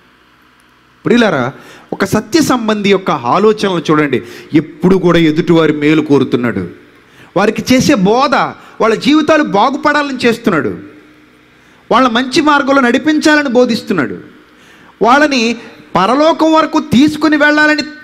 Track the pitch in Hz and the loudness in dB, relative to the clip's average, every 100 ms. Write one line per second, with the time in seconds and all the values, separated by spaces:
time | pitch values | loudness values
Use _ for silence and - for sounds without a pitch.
0 | _ _ _ _ _ _ _ _ _ _ | _ _ _ _ _ _ _ _ _ _
1 | - 240 214 139 120 - - - - - | -2 0 0 -2 -4 -8 -20 -20 -14 -8
2 | 190 214 - 330 285 247 220 214 202 190 | -4 -4 -2 -2 0 -2 -2 -2 0 0
3 | 190 147 123 170 214 214 196 170 - 151 | 0 -4 -2 2 2 0 -2 -4 0 0
4 | 143 120 - - - 151 151 - 180 190 | 0 -4 -6 -20 -2 -2 -2 -4 0 2
5 | 175 170 160 156 170 165 156 151 147 156 | 2 2 2 0 2 2 2 0 0 0
6 | 151 139 127 123 120 95 87 - - _ | 2 0 2 -2 -2 -4 -8 -14 -20 _
7 | _ - - 175 214 214 - 254 - 247 | _ -20 -8 -2 -2 -2 0 0 2 2
8 | 190 240 277 240 147 107 - - 220 208 | 2 2 0 0 -2 -8 -20 -4 -2 0
9 | 247 311 311 302 247 196 254 285 294 294 | 0 2 2 2 2 0 0 0 -2 -2
10 | 285 254 240 220 214 160 110 87 - - | -4 -2 -2 0 -2 -2 -4 -8 -16 -20
11 | _ _ _ _ _ _ _ _ - 220 | _ _ _ _ _ _ _ _ 0 2
12 | 254 226 262 330 302 285 269 277 240 262 | 2 0 -2 -2 0 0 2 0 2 0
13 | 285 311 311 302 277 240 247 233 - 180 | 0 0 2 0 0 0 0 -2 -4 -4
14 | 110 87 - - _ _ - - - - | -4 -8 -16 -20 _ _ -20 -20 -20 -2
15 | 214 277 302 262 226 226 - - - - | 2 2 2 0 -2 -4 -12 -20 -6 -2
16 | 196 269 311 330 320 311 311 311 - 233 | 0 2 0 2 2 2 0 -4 0 2
17 | 302 302 311 302 294 302 302 302 - - | 2 2 -2 2 2 2 2 0 -6 -14